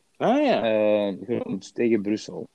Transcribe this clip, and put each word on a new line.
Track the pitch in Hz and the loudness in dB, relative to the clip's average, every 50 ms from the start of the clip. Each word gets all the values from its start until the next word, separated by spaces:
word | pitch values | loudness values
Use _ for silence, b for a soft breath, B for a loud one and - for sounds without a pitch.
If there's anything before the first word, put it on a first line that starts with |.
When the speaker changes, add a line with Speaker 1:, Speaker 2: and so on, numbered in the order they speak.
| b _ _ | b _ _
Speaker 1:
Ah, | - 139 185 247 285 302 | -2 0 2 2 2 2
ja. | 262 196 107 117 | 2 2 2 2
Speaker 2:
Eh, | 113 110 107 107 107 107 104 104 101 95 95 98 | 2 2 2 4 4 2 2 0 -2 -4 -6 -6
genomen | - 120 110 - - 123 95 - - - | -4 -4 -4 -4 -4 -6 -8 -8 -8 -4
tegen | - 120 117 113 107 | -2 0 2 2 2
Brussel. | 95 101 107 104 - - 92 85 82 - | 0 0 -4 -4 -4 -8 -12 -12 -12 -14